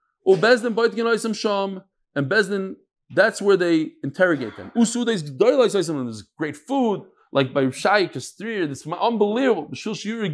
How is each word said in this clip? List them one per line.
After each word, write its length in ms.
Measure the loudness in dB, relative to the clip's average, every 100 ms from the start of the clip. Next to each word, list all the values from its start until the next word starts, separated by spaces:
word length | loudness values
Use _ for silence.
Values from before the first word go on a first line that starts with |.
| _ _
Ubezdin 500 | 2 4 6 4 2
Boitkin 300 | 0 0 0
Oisem 300 | 0 0 -2
Sham, 480 | -2 -2 -2 -2 -6 -14 _ _
and 160 | -6 0
Bezdin, 460 | 0 0 -2 -6 -10 _ _ _
that's 320 | 2 2 2
where 140 | 2 4
they 380 | 4 2 0 -6
interrogate 520 | -8 0 2 2 -4 -10
them. 140 | -6 0
Usudeis 480 | 0 0 -2 -2 -4
G'dayla 380 | 2 4 6 4
Oisem, 380 | 2 -2 -4
there's 180 | -6 -8 -16 -8
great 180 | -8 -8
food, 480 | -4 0 0 -2 -6 _ _
like 200 | -2 0
by 160 | 0 -2
Shai 360 | 0 0 2 0
Kastrir, 640 | -4 -12 -10 -8 -4 -4
this 180 | -6 -8
unbelievable. 800 | -2 -2 2 0 2 0 0 -4
B'shul 260 | -10 -8
Shiur 340 | -8 -8 -6 -4